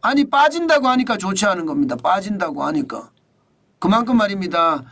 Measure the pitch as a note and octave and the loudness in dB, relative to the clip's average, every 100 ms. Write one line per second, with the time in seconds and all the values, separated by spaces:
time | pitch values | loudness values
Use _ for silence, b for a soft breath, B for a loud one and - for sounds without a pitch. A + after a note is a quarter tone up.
0 | A3 C#4 C#4+ C#4 D4 D4+ E4+ D4+ C4 B3+ | 0 0 2 4 2 2 2 2 4 0
1 | B3 G#3+ F#3+ F#3+ G#3 F3+ D#3+ C#3+ C3+ A#2+ | 0 -2 -2 0 0 0 -2 -2 -2 -2
2 | D#3+ F#3+ G3 G3+ E3+ C#3 C#3+ D#3 - - | 0 0 -2 -4 -4 -4 -4 -4 -4 -8
3 | - _ _ _ _ _ _ _ E3+ A3 | -14 _ _ _ _ _ _ _ 0 2
4 | A#3 A#3+ G#3 G3 F3+ E3+ E3 D3+ B2+ | 2 2 2 -2 -4 0 2 0 -6